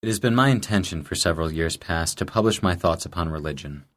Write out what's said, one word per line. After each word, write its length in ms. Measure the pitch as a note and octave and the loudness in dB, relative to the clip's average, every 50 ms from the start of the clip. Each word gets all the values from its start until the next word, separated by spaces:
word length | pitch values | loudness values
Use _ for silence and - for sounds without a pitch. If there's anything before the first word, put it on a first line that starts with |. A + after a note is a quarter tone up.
It 60 | - | -2
has 140 | A2+ A2 G2+ | -2 -4 0
been 160 | - B2 A2+ | 2 2 4
my 140 | B2 C3 C#3 | 4 6 4
intention 520 | C3+ A#2 - - G#2+ G2+ F#2 - F2+ D#2+ C#2 | 4 2 2 0 0 0 0 0 -4 -8 -6
for 140 | - - | -6 -4
several 340 | E2 - F2 E2 D#2+ E2 D#2+ | 0 2 2 2 2 0 -2
years 260 | D#2 D#2 E2 E2 D#2 | 0 0 -2 -2 -2
past 420 | - - - F2 E2 E2 E2 - - | -6 -6 -4 -2 -2 -2 -2 -2 -4
to 60 | F#2+ | -6
publish 380 | F2+ - A2+ G#2+ A2+ G#2+ - - | -2 0 2 2 4 2 2 2
my 140 | F#2 F2+ | 0 0
thoughts 280 | F2 - F2+ E2 D#2+ - | 2 2 0 0 0 -4
upon 260 | - - F2 E2+ D#2+ | -8 -4 -4 -4 -4
religion. 540 | D#2+ D#2 D2 D#2 D2 C#2 - D2+ D2 C#2+ C2+ _ _ | -4 -4 -4 -6 -6 -6 -10 -12 -14 -14 -16 _ _